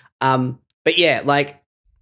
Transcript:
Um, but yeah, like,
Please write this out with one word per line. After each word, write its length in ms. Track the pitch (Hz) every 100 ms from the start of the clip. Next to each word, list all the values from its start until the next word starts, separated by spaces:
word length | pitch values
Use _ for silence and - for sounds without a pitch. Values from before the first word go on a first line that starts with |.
| _ -
Um, 380 | 131 131 127 127 _ _
but 140 | 160 170
yeah, 240 | 165 120
like, 380 | 143 143 143 - _ _ _ _